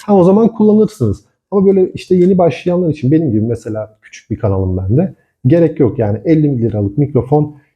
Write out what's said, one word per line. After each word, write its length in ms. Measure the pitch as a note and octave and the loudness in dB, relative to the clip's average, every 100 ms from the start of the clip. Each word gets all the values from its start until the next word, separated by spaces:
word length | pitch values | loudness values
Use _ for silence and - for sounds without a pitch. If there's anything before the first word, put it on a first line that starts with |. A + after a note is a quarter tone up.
| - | 0
Ha, 100 | G3+ | 2
o 80 | |
zaman 240 | F3 G3+ A3+ | 4 4 0
kullanırsınız. 760 | - G#3+ G#3+ G#3+ - A2+ F#2+ _ _ _ | 2 2 4 0 -2 -4 -4 _ _ _
Ama 160 | G3+ G3 | 0 2
böyle 260 | F#3+ F#3 | 2 0
işte 220 | - - | -4 -2
yeni 240 | F#3 F3+ F#3 | 2 2 2
başlayanlar 500 | E3+ D#3 F3 F3 F3 | 0 0 -4 -2 -2
için 240 | - B2+ | -2 0
benim 180 | D#3+ D#3+ | 0 0
gibi 120 | G#2+ | -2
mesela 560 | A2+ A2+ A#2+ G#2+ G#2+ _ | -2 -6 -8 -10 -12 _
küçük 280 | _ - _ | _ -20 _
bir 60 | G#2 | -4
kanalım 400 | G#2 F#2+ F#2+ F#2 | -2 -2 -2 -4
ben 200 | F#2 B2+ | -2 -2
de. 180 | F#3+ - _ _ B2+ | -2 -8 _ _ 0
Gerek 340 | E3+ D#3+ D#3 | 2 2 0
yok 180 | B2+ B2+ | -2 0
yani 220 | G#2+ G#2+ | -4 -4
elli 380 | E3 D#3+ D3 B2+ | 0 0 0 -2
liralık 360 | A2+ G#2 G2+ B2 | -4 -2 -4 -2
mikrofon, 580 | C#3+ C3 - D3+ D3 - _ | -2 -2 0 -2 -2 -8 _